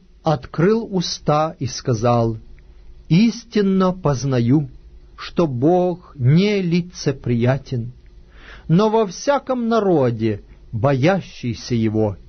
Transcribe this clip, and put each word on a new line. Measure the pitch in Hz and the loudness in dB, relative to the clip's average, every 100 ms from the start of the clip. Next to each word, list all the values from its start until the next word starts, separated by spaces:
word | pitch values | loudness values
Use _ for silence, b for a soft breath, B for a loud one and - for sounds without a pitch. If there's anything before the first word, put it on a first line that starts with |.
| _ - | _ -6
открыл | 160 151 - - 175 220 226 | -2 -2 -4 0 2 2 -2
уста | 190 170 - - 151 156 - | -4 -4 -6 -2 0 0 -4
и | 123 | -8
сказал, | - - 110 120 120 117 110 - - - - - - - | -8 -4 -2 2 2 0 -4 -12 -20 -20 -20 -20 -14 0
«Истинно | 165 233 - - 208 196 190 190 | 2 2 0 -6 -2 2 2 0
познаю, | 185 147 127 135 127 120 151 135 - - - - - | 0 -2 -2 0 0 2 2 0 -12 -20 -20 -20 -18
что | - - 165 | -10 -2 -2
Бог | 123 147 180 180 175 - 147 | 0 2 2 0 -4 -12 -2
не | 123 156 208 202 | 2 4 2 0
лицеприятен, | 175 175 175 - 151 135 123 120 117 135 - 127 117 - - - B B B B B | 0 -2 -2 -6 -6 -4 -2 0 0 -2 -4 -8 -8 -14 -20 -20 B B B B B
но | 165 214 | 2 4
во | 220 220 | 2 -2
всяком | - - 277 269 254 233 | -4 -2 -2 0 -4 0
народе, | 226 196 165 127 113 113 104 - b - | 0 2 2 2 0 -2 -4 -10 b -12
боящийся | 113 127 139 143 190 - - 123 104 - | -2 0 2 2 0 -4 -10 -8 -8 -4
Его | 120 110 107 107 98 | 0 0 0 0 -2